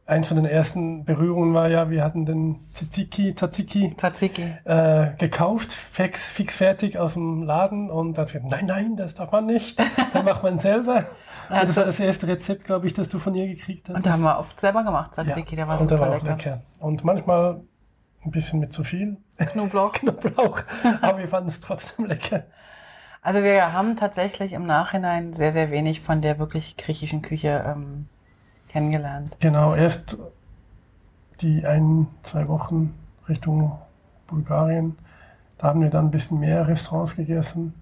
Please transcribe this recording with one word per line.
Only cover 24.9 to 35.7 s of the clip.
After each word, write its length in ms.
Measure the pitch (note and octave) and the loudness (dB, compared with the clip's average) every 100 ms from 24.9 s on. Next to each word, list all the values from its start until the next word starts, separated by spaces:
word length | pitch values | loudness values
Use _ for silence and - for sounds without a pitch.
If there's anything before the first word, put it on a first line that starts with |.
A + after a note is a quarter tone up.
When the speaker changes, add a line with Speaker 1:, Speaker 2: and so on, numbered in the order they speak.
| F#3+ F3+ E3+ E3+ | -2 -2 -2 -4
Speaker 2:
sehr, 200 | E3 D3+ | 0 0
sehr 180 | D#3+ D#3 | 2 0
wenig 300 | D3 D#3 D#3 | 0 0 -2
von 200 | - D#3 | -2 0
der 180 | D3+ D3 | 0 -2
wirklich 360 | D3+ D#3+ - - | -4 -6 -8 -10
griechischen 460 | - D#3 D3+ D3+ | -8 -6 -6 -6
Küche, 420 | - D#3 D3+ C#3+ - | -6 -4 -2 -2 -4
ähm, 400 | D3 C#3+ C#3+ D3 _ _ _ _ _ _ | -6 -10 -12 -14 _ _ _ _ _ _
kennengelernt. 680 | D3+ D3+ D3+ C#3+ C#3 D3 - | -2 0 0 -2 -8 -10 0
Speaker 1:
Genau, 340 | D#3+ D3+ D3+ | 4 6 4
erst 420 | D3+ E3 - - - - - - - _ - _ _ _ _ _ - | 4 2 0 -8 -14 -16 -20 -20 -20 _ -20 _ _ _ _ _ -2
die 240 | D#3+ D#3 D3+ | 2 2 4
ein, 400 | D3+ D#3 D#3+ D#3 - | 4 4 4 2 -4
zwei 260 | - D#3 D3 | -8 -4 -2
Wochen 460 | D#3 - E3 D#3 - - _ - | -2 0 0 0 -4 -18 _ -6
Richtung 500 | D#3 D#3+ D#3 D3+ D3 - _ _ _ - | -4 0 2 0 -2 -14 _ _ _ -6
Bulgarien, 680 | D#3 D3+ D3+ D#3+ E3 D#3+ D#3+ - - - - _ - | -4 0 2 2 2 -2 -4 -14 -20 -20 -20 _ -2
da 100 | |
haben 140 | D3 | 2